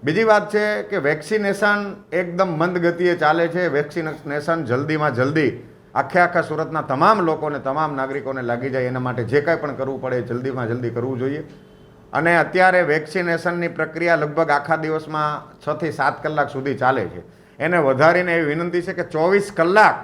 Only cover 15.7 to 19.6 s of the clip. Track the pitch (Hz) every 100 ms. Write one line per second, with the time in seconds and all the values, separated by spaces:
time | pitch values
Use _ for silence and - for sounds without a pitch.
15.7 | 156 165 - 139 147 156 151 139 135 135
16.7 | 131 127 135 90 87 82 - - - 147
17.7 | 175 143 127 156 175 180 170 151 156 175
18.7 | 175 175 175 165 156 165 202 196 -